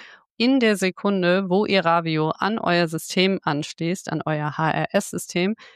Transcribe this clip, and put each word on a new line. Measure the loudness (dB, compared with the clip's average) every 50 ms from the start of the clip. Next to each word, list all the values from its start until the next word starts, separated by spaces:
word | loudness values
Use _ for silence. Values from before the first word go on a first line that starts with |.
| -14 -20 -20 -20 _ _ _ 0
In | 2 2 4 4
der | 4 2 2 2
Sekunde, | 0 -2 -2 -2 -2 0 0 2 2 2 2 2 2 2
wo | 2 2 2
ihr | 2 2 2 2
Ravio | 4 2 2 2 0 0 0 0 0
an | -2 -2 -2 -2 -2 -2
euer | 0 0 2 2 2 0
System | -2 -6 -8 -4 0 2 2 2 2 0 -2
anschließt, | -2 -2 -2 -4 -8 -8 -6 -4 -4 -4 -6 -6 -6
an | -6 -4 -4
euer | -4 -4 -2 -4 -4 -2 -2
H | -2 0
R | 0 -2 -2 -2 -2
S-System, | -4 -4 -4 -8 -10 -8 -6 -2 -2 0 -2 -2 -4 -10 -20 -20